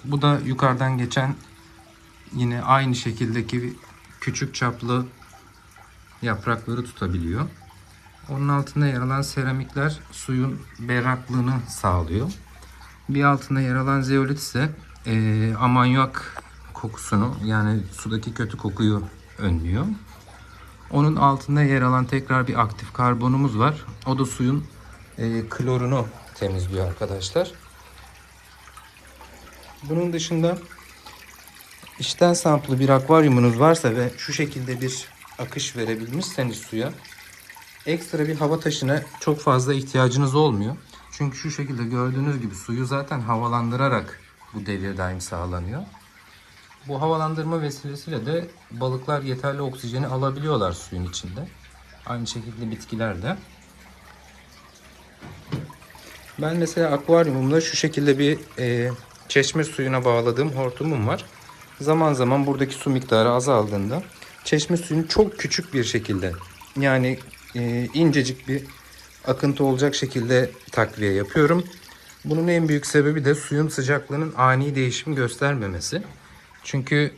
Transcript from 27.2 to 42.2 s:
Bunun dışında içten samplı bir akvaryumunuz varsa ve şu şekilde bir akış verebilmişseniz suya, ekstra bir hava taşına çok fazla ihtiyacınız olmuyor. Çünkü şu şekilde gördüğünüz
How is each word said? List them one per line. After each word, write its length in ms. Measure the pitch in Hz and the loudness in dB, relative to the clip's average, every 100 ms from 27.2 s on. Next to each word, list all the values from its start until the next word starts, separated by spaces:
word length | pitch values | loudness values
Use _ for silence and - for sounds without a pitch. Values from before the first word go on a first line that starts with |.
| 90 165 180 - - - - - - - - - - - - - - - - - - - - - - - | -2 -2 -2 -6 -20 -20 -20 -20 -20 -20 -20 -20 -20 -20 -20 -20 -20 -20 -20 -20 -20 -20 -20 -20 -20 -14
Bunun 300 | 143 160 175 | -4 -2 0
dışında 460 | 165 - 165 170 180 - - - - - - - - - - - - - - | -2 -2 2 2 0 -8 -20 -20 -20 -20 -20 -20 -20 -20 -20 -20 -20 -18 -10
içten 340 | - - 175 | -4 4 4
samplı 480 | 175 165 147 143 131 | 6 4 2 2 2
bir 80 | 135 | 6
akvaryumunuz 720 | 135 131 160 151 123 120 117 | 4 6 6 8 6 6 6
varsa 300 | 156 165 120 117 | 6 6 2 0
ve 140 | 120 - | -2 -4
şu 160 | - | -6
şekilde 480 | 143 147 135 127 123 | -4 -4 -4 -6 -4
bir 280 | 127 - - - - - | -4 -6 -12 -18 -18 -12
akış 380 | 127 143 - 120 | -8 -8 -6 -4
verebilmişseniz 800 | 113 110 113 147 185 - 123 107 | -4 -4 -4 -6 -4 -2 -4 -4
suya, 360 | - 110 135 - - - - - - - - - 151 | -6 -4 -4 -6 -18 -20 -20 -20 -20 -20 -20 -10 -4
ekstra 420 | 165 - 160 151 | -4 -2 -2 -2
bir 80 | 151 | 0
hava 240 | 147 160 | 0 0
taşına 420 | 156 143 131 143 - - | -2 -2 0 0 -2 -6
çok 200 | 160 147 | -2 0
fazla 340 | 151 127 127 | 2 2 2
ihtiyacınız 600 | 135 131 131 127 127 139 | -2 0 2 2 4 2
olmuyor. 420 | 147 151 104 110 156 - - - | 4 4 2 -2 -6 -14 -20 -14
Çünkü 240 | - 143 127 | -6 -6 -4
şu 140 | 160 | -8
şekilde 340 | 147 139 120 | -6 -6 -4
gördüğünüz 560 | 117 123 127 131 | -2 -2 0 0